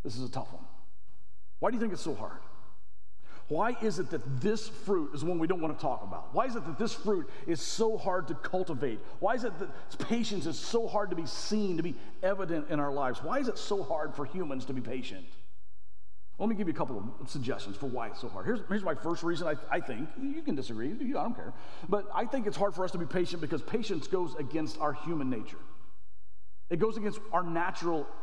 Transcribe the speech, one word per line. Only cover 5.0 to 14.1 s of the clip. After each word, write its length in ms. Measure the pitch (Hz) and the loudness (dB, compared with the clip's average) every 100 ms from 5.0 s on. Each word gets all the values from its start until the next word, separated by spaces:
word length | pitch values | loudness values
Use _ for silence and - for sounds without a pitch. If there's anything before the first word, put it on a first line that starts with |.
| 147 | 2
is 100 | 147 | 0
one 140 | 160 175 | 0 0
we 80 | 160 | 2
don't 160 | 185 | 2
want 160 | 156 147 | 0 0
to 40 | |
talk 220 | 151 117 | 0 0
about? 300 | 98 87 - | -2 -2 0
Why 120 | 160 262 | 2 2
is 100 | 233 | 0
it 100 | 156 | -2
that 140 | 135 | 0
this 140 | 220 | 0
fruit 360 | - 202 190 139 - - | 0 2 2 2 -2 0
is 160 | 170 | 0
so 340 | - - 226 220 | 0 2 2 2
hard 320 | 196 185 147 | 2 0 0
to 40 | |
cultivate? 680 | 156 - 185 185 139 135 107 - - | 0 0 0 2 2 0 0 0 0
Why 160 | 190 247 | 2 2
is 80 | |
it 100 | 226 165 | 0 0
that 100 | 190 - - - - | 0 0 -2 0 2
patience 400 | 233 214 202 160 | 2 2 2 0
is 100 | 156 | 0
so 300 | - 233 220 | 2 2 4
hard 240 | 208 202 | 2 2
to 40 | 170 | 2
be 120 | 151 | 0
seen, 500 | - - 214 202 165 | 0 2 4 4 2
to 60 | |
be 120 | 170 135 - - | 2 0 0 2
evident 460 | 185 196 180 165 147 | 2 2 2 0 2
in 100 | 151 | 2
our 120 | 143 | 2
lives? 300 | 139 131 120 | 2 0 0
Why 160 | 151 254 | 0 2
is 100 | 247 | 2
it 120 | - | 0
so 240 | - 202 | 0 0
hard 320 | 147 156 151 | 2 0 0